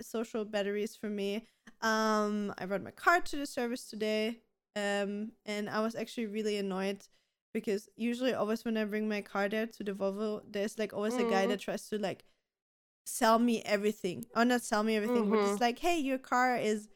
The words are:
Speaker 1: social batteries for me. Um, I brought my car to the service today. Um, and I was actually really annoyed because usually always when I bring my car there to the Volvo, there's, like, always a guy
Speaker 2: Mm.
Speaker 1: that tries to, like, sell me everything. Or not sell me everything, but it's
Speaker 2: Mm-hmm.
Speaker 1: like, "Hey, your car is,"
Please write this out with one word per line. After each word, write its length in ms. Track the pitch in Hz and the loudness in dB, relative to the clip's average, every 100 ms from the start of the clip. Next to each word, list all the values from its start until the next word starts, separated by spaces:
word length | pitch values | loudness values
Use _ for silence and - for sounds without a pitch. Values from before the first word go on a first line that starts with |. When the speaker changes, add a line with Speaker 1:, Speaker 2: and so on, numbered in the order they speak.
Speaker 1:
social 420 | - 220 226 233 | -8 -6 -4 -4
batteries 500 | 214 214 202 202 208 - | -4 -2 -2 -2 -4 -6
for 120 | 214 | -6
me. 380 | 208 196 202 214 _ - - | -4 -2 -4 -8 _ -20 -4
Um, 720 | 226 220 220 214 208 208 202 - | 0 2 4 2 2 0 -4 -6
I 80 | 185 | -4
brought 160 | 196 | -4
my 80 | 104 | -6
car 320 | - - 339 | 0 4 4
to 140 | - 302 | 2 -4
the 100 | 285 | -4
service 420 | - 240 247 - | -4 -4 -4 -8
today. 540 | 214 214 214 220 233 _ _ _ 214 | -4 -2 0 0 -4 _ _ _ -4
Um, 560 | 202 202 202 208 214 - - | -2 0 -2 -4 -8 -10 -6
and 240 | 208 208 | -4 -2
I 100 | 143 | -2
was 140 | 220 | -2
actually 320 | 226 214 - 226 | -2 -6 -4 -4
really 320 | 208 214 208 | -2 -2 -2
annoyed 480 | 196 185 190 202 - _ _ _ _ | -2 -2 -2 -4 -10 _ _ _ _
because 340 | 226 220 202 - - | -6 -2 -2 -4 -4
usually 380 | 226 240 254 | -2 0 0
always 280 | 214 208 226 233 | 2 0 0 -2
when 100 | 220 | -2
I 80 | |
bring 240 | 214 214 214 | 0 0 0
my 140 | 208 | -2
car 260 | 202 202 202 | -2 -2 0
there 180 | 220 220 | 0 -4
to 160 | - | -6
the 100 | 202 | -8
Volvo, 500 | 196 196 196 214 214 - | -2 -2 0 -2 -4 -6
there's, 320 | 208 202 - | -4 -4 -2
like, 140 | 208 | -4
always 220 | - 208 247 | -2 -2 0
a 80 | |
guy 220 | 233 196 190 | 2 4 2
Speaker 2:
Mm. 20 | |
Speaker 1:
that 120 | 196 | 0
tries 280 | - 190 - | -2 -6 -6
to, 80 | 214 | -4
like, 280 | 196 151 - _ _ _ _ _ _ _ - | -4 -4 -12 _ _ _ _ _ _ _ -12
sell 320 | - 226 226 | 2 6 6
me 240 | 240 226 | 6 2
everything. 640 | - 208 208 208 180 151 233 - | 2 2 2 0 -4 -4 -4 2
Or 80 | |
not 160 | 233 247 | 4 4
sell 200 | - 220 | 2 0
me 120 | 214 220 | 2 2
everything, 340 | 208 240 208 | 2 2 4
but 80 | 214 | 4
it's 120 | 202 | 4
Speaker 2:
Mm-hmm. 100 | 202 | 2
Speaker 1:
like, 160 | 240 240 | 2 2
"Hey, 200 | 349 349 | 0 0
your 180 | 269 262 | 0 -2
car 380 | - 247 254 247 | 0 2 4 2
is," 300 | 214 214 208 | 0 -2 -4